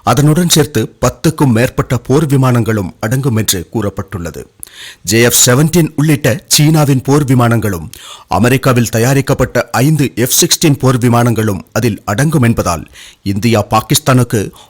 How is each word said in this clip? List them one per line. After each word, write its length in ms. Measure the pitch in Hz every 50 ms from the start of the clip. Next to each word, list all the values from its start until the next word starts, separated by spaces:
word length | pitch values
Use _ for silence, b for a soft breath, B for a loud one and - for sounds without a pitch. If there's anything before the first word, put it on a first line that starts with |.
| B
அதனுடன் 480 | 104 120 120 139 151 151 175 180 165
சேர்த்து 300 | - 160 143 147 - 110 113 - - -
பத்துக்கும் 540 | - 123 - - - 165 - - 151 131 113
மேற்பட்ட 440 | 113 127 - - - 156 - 139 117
போர் 300 | - - 127 156 165 139
விமானங்களும் 600 | 143 135 131 127 120 120 110 107 110 104 95 82 - -
அடங்கும் 380 | - - 127 135 131 143 110 110
என்று 220 | 104 - - 92 82 -
கூறப்பட்டுள்ளது. 720 | - 113 101 101 - - 95 - - 92 85 82 73 73 - - _ _ B B B B B B B B B
ஜே 160 | - 107 113
எஃப் 180 | 120 120 - -
செவன்டீன் 500 | - 127 123 131 156 160 - 180 156 147 -
உள்ளிட்ட 420 | - 143 160 147 - - 127 110 160 - -
சீனாவின் 560 | - - 147 156 160 156 147 135 143 131 -
போர் 220 | 135 139 147 151
விமானங்களும் 600 | 123 135 123 120 117 117 117 110 107 98 85 76 - - B B B B B B B
அமெரிக்காவில் 600 | - 90 110 120 120 - - 147 120 123 117 104
தயாரிக்கப்பட்ட 760 | - 113 113 127 139 139 135 - 131 - 131 - - 123 - - - 110
ஐந்து 300 | 127 151 156 143 - 113 - -
எஃப் 200 | - - - -
சிக்ஸ்டீன் 420 | 180 165 - - - 160 143 -
போர் 220 | - 131 127 123
விமானங்களும் 640 | 120 123 117 117 120 123 117 110 110 110 101 87 - _
அதில் 280 | - 110 110 117 101 - -
அடங்கும் 420 | - 104 104 143 160 151 156 120 117
என்பதால் 380 | 110 - 101 92 85 73 - - B B B B B B B
இந்தியா 360 | 98 98 104 104 120 113 104 101 -
பாகிஸ்தானுக்கு 720 | - - - - 147 - - - 131 127 120 - - 214 190 - - B B B